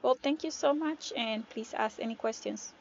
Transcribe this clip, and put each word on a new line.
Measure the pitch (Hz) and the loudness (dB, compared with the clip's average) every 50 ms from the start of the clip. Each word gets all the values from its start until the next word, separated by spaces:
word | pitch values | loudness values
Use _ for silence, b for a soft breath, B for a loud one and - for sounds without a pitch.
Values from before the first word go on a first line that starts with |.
Well, | - 254 254 - | 6 4 4 4
thank | - 277 294 311 - | 4 0 0 2 0
you | 320 | -4
so | 302 - - 285 | -4 2 4 4
much, | 285 294 320 302 320 302 - - - | 4 4 2 0 -2 -2 -6 -6 -4
and | - 233 226 220 214 226 - | -2 -2 0 -2 -2 -4 -6
please | - 226 220 - - | -6 -8 -8 -6 -2
ask | - 220 220 - - | 0 0 0 0 -2
any | - 226 226 | -4 -4 -4
questions. | 214 - 226 220 - - 208 208 214 - - - - | -2 -2 -2 -2 -2 -6 -6 -6 -6 -10 -14 -16 -18